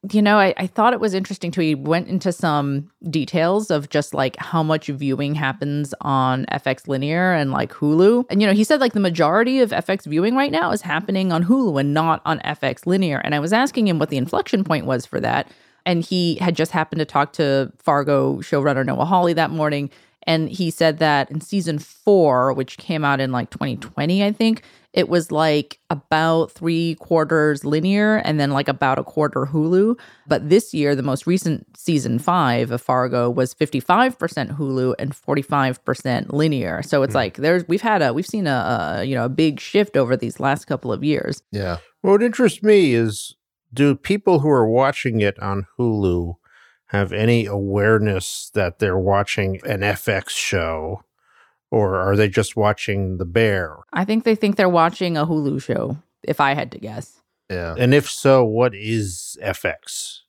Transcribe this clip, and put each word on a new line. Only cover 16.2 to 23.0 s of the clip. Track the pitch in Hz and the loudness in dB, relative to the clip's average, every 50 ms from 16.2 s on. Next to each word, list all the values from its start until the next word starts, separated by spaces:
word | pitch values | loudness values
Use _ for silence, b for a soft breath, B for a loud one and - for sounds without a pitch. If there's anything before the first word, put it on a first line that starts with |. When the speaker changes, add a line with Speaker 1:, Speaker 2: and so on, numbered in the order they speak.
| 175 170 156 | 0 0 0
Speaker 1:
had | - 185 180 - | 0 0 -2 0
just | - 156 170 | 0 -2 -2
happened | - 170 156 - - 165 | 0 -4 -4 -2 -2 -4
to | 151 | -4
talk | - - 143 143 147 - | -2 0 0 0 0 0
to | - 156 139 139 135 135 - - _ | -2 0 2 2 0 0 -2 -8 _
Fargo | _ - 147 143 139 143 143 135 135 135 139 | _ 0 0 2 2 2 2 2 2 0 -2
showrunner | - - - - 143 139 147 139 135 135 | -4 -4 -2 -2 0 0 0 0 0 -2
Noah | 135 131 127 143 | -2 -2 -2 0
Hawley | 165 196 180 175 175 170 | 2 2 2 2 2 2
that | 160 160 - | 0 -2 -2
morning. | 165 160 151 151 147 143 143 139 b b b b b b - | -2 -2 -2 -2 -2 -2 -6 -8 b b b b b b -4
And | - 165 160 160 - | -2 0 0 0 -4
he | - - 180 165 | -4 -4 -4 -4
said | 156 - 165 160 151 160 | 0 2 0 0 2 2
that | 160 151 147 139 135 - | 2 2 2 2 0 -2
in | 143 156 | -6 -10
season | - - - 202 170 170 156 147 | -8 -4 -4 -4 -2 -2 -4 -6
four, | - - - _ _ 220 202 190 165 147 127 123 127 135 131 | -8 -12 -20 _ _ 4 6 6 6 6 4 4 2 2 0
which | - 131 - - - | -2 -4 -8 -10 -20
came | - - 175 151 | -8 -6 -4 -2